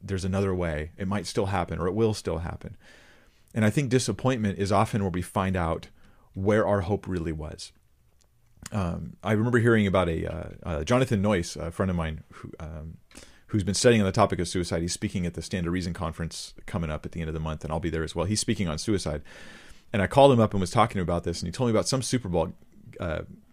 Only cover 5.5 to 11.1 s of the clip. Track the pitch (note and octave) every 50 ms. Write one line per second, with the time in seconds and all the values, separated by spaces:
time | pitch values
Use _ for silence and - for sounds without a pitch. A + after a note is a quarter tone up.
5.5 | F#2 F#2 E2+ E2 E2 E2 - - - - - - - _ _ _ - G2 F#2+ G2+
6.5 | G#2 A2 G2+ F2+ G#2 G2+ F2+ F2+ G#2 F#2+ - - F#2 F2 D#2+ E2 D#2+ D#2 D2+ D#2
7.5 | - - - - - _ _ _ _ _ _ _ _ _ _ _ _ _ _ _
8.5 | _ _ - - - G#2+ F#2 E2+ E2+ E2 E2 - - - - G2+ A2 G#2 A2 B2
9.5 | A#2+ A#2+ A2 A#2+ A#2 A2 G#2 G2 F2+ F#2+ F2+ E2+ D#2+ E2 E2 E2 E2 E2 E2 -
10.5 | - - - F2+ E2+ D2 D2+ - B2 B2+ C3 -